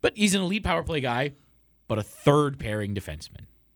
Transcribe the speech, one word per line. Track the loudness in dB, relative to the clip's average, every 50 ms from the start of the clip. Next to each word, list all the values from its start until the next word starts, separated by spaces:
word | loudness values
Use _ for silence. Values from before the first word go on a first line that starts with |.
But | 2 0 2
he's | 4 2 2 2
an | 2
elite | 0 0 -2 -2 -2
power | -2 -2 -2 -2
play | -2 -4 -2
guy, | 0 0 0 0 -2 -2 -6 _ _ _ _ _ _ _ _ _ _
but | _ -2
a | -2 -2
third | -6 -10 0 4 4 6 6 4 0 -2 -6
pairing | -6 -4 -4 -4 -4 -4 -4
defenseman. | -6 -6 -8 -12 -12 -12 -16 -18 -20 -20 -20 _ _ _ _ _